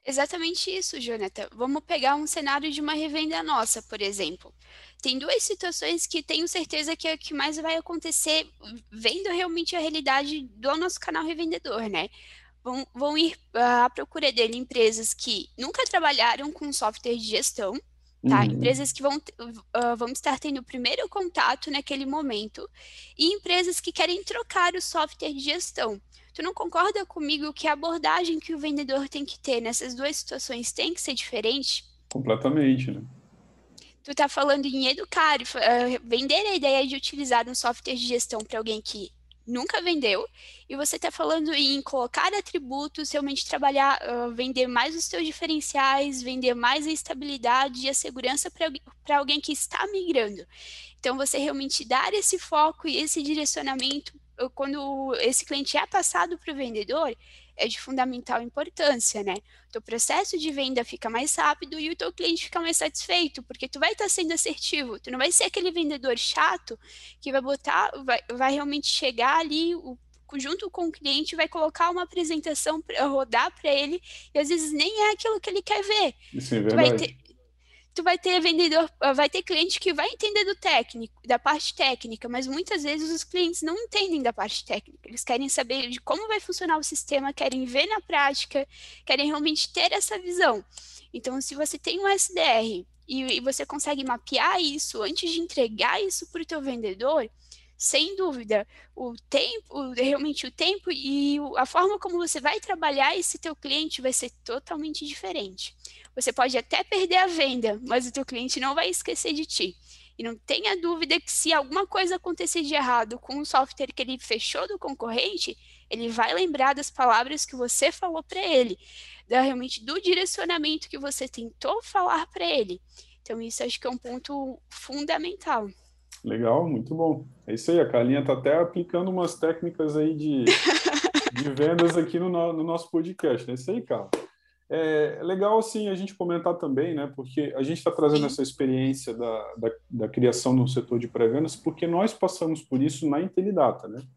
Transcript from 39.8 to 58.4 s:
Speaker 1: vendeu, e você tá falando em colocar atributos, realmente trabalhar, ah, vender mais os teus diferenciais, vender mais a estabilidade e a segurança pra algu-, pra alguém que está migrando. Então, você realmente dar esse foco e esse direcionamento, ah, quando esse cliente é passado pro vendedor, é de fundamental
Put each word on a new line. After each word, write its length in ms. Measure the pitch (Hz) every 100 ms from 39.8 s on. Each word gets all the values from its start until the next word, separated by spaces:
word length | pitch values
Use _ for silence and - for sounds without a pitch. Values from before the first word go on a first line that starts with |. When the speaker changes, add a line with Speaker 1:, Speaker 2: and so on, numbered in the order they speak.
Speaker 1:
vendeu, 440 | 349 320 240 190 - - - - _
e 60 | 269
você 220 | 294 -
tá 140 | 339
falando 420 | - 302 320 311
em 280 | 294 277 277
colocar 520 | - 269 240 - 339
atributos, 800 | 403 - 359 262 269 294 - 302
realmente 340 | 294 277 269 -
trabalhar, 540 | 285 277 277 277 269
ah, 260 | - 240 240
vender 380 | 233 254 254 254
mais 280 | 240 269 330
os 120 | -
teus 180 | 349 320
diferenciais, 960 | - 330 311 - 285 269 269 285 262
vender 320 | 247 262 247
mais 340 | 240 240 285 302
a 40 |
estabilidade 920 | 311 - 269 285 277 240 254 277 247
e 80 | 269
a 40 |
segurança 560 | 277 - 247 247 285 349
pra 180 | - 320
algu-, 140 | 269 - - -
pra 140 | 285
alguém 200 | 277 294
que 120 | 294
está 340 | 294 - - 392
migrando. 580 | 392 359 269 214 196 170 - - - - _
Então, 180 | 262 262
você 200 | 277 277
realmente 480 | 285 277 269 - 226
dar 280 | 247 -
esse 260 | 415 - 370
foco 480 | - 302 311 320 320
e 100 | 269
esse 240 | 302 330
direcionamento, 920 | 285 302 294 320 269 262 254 285 - - _ -
ah, 120 | 254
quando 640 | - 277 285 277 269 269 254
esse 300 | 240 269 -
cliente 320 | 277 277 294
é 80 | 285
passado 520 | 392 339 349 339 339
pro 180 | - 277
vendedor, 600 | 254 214 202 285 302 233 - - - -
é 120 | 226
de 120 | -
fundamental 600 | - 262 254 247 - 226